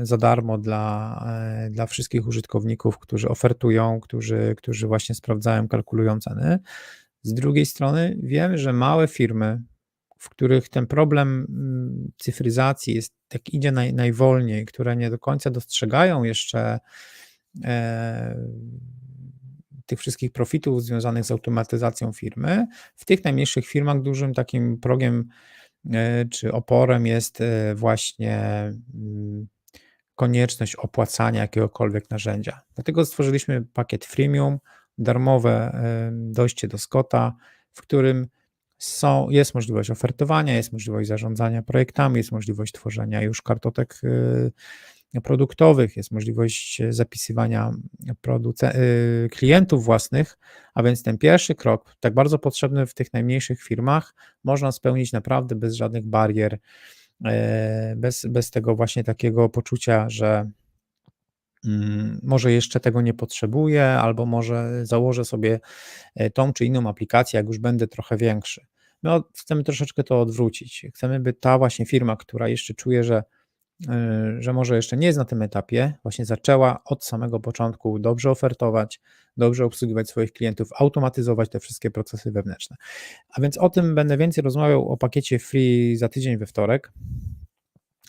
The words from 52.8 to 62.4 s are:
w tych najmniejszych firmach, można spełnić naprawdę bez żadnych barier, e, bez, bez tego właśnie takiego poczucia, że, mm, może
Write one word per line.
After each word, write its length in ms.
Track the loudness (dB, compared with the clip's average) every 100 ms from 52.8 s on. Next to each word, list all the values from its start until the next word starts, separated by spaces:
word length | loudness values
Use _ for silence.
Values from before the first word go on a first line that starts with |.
| -2
w 80 |
tych 180 | -4 -6
najmniejszych 500 | -2 0 -2 -2 -6
firmach, 520 | -6 -2 0 0 -2 _ -20 _
można 280 | -2 0 0
spełnić 400 | -2 0 0 0
naprawdę 420 | -4 -2 -2 -2
bez 200 | -4 -4
żadnych 320 | -2 -4 -4 0
barier, 520 | 2 2 2 0 -2 _ -20 -20 -20 _ -8
e, 720 | -2 0 0 0 -2 -2 -4 -4
bez, 300 | -4 -4 -2
bez 240 | -2 0
tego 260 | -2 0 2
właśnie 280 | 0 -2
takiego 440 | -2 0 0 4 2
poczucia, 600 | 2 -4 -4 2 2 2
że, 420 | 0 0 0 -2 -10 _ _ _ _ _ _ _ _ _ _
mm, 560 | -4 -2 -2 -4 -4 -6
może 300 | 0 2